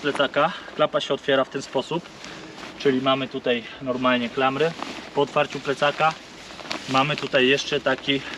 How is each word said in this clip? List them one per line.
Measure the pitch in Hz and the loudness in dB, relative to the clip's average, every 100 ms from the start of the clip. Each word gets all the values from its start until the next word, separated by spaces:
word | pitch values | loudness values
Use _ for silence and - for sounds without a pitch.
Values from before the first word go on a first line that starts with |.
plecaka, | 147 - 135 143 160 - - - | 0 2 2 2 2 0 -8 0
klapa | 151 147 | 0 0
się | - | 0
otwiera | 139 - 135 | -2 2 2
w | 131 | 2
ten | 139 | -4
sposób, | - 135 - 170 - - - - - - - - | -4 -4 -2 -4 -6 -14 -14 -14 -14 -14 -14 0
czyli | 143 131 | 2 4
mamy | 135 135 131 | 4 2 0
tutaj | 135 131 120 110 - | -4 0 -2 -4 -8
normalnie | 135 123 127 123 117 | -4 0 2 2 0
klamry. | 135 131 135 160 165 - - - 143 | 0 2 2 0 0 -10 -10 -4 0
Po | |
otwarciu | 143 151 143 143 | 2 2 0 -2
plecaka | 143 131 147 - 160 156 - - - - - - - | -4 0 0 2 0 0 -8 -18 -16 -12 -8 -8 0
mamy | 131 139 147 | 2 2 0
tutaj | 139 139 127 | 2 4 6
jeszcze | 139 - 147 | 4 2 0
taki | 135 131 - 139 - | 0 0 0 -2 -2